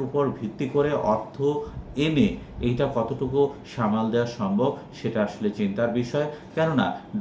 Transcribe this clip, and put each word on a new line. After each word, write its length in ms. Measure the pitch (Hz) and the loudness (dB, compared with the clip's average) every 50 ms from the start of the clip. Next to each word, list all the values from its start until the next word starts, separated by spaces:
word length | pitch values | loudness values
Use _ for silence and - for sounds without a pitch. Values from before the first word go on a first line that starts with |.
| 135 | -2
উপর 180 | 131 131 143 143 131 104 - | 0 0 0 2 0 0 -2
ভিত্তি 300 | 117 104 - - 143 127 131 | -6 -6 -4 -4 -4 0 2
করে 160 | 143 143 147 147 - - 107 107 | 2 2 4 2 0 2 2 2
অর্থ 240 | 110 - - - 135 135 147 147 147 - - - - - - - - 147 | 2 0 -6 -4 -2 0 0 0 0 -4 -6 -8 -10 -10 -6 -2 0 2
এনে 220 | 160 156 143 120 98 - - - - - - - 120 | 4 4 4 4 4 2 -2 -10 -12 -6 -2 0 0
এইটা 180 | 123 123 143 131 - | 2 2 0 0 0
কতটুকু 440 | 120 113 - 127 123 139 127 127 139 143 139 139 - - - - | 0 0 0 -2 -2 -2 0 2 4 4 2 2 -4 -14 -10 -4
সামাল 320 | - 117 104 104 110 113 113 110 | 0 0 2 2 2 2 2 2
দেওয়া 160 | 120 120 117 - - | 2 2 0 -2 -2
সম্ভব, 320 | 107 95 98 104 123 143 139 - - - - - | 0 2 2 2 2 2 0 -2 -8 -14 -10 -6
সেটা 200 | - 120 - 110 104 104 | -4 -2 0 0 0 0
আসলে 220 | - - 107 104 101 - | -2 -2 -2 -2 0 0
চিন্তার 360 | 107 98 98 - 117 117 110 120 | -2 -2 0 0 0 0 2 0
বিষয়। 280 | 120 120 - 147 147 147 - - - - - | 0 0 0 -2 -2 -2 -4 -10 -12 -6 -2
কেননা 320 | 160 160 160 156 127 101 92 - - - - - 104 | 0 2 2 4 2 2 2 0 -4 -8 -6 0 2